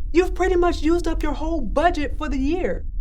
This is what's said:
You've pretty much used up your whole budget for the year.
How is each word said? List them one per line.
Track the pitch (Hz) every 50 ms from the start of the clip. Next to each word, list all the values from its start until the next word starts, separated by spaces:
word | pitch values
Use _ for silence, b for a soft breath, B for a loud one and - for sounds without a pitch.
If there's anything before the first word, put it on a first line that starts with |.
| - -
You've | - 302 370 349 -
pretty | - 359 381 370
much | 349 349 349 330 -
used | - 311 339 349 339
up | 330 320 311 -
your | 302 277
whole | - 302 311 330 320
budget | 254 196 - 277 311 349 339 302 294 262 -
for | - 302
the | 302 -
year. | 269 262 277 320 370 339 208 - - - - - -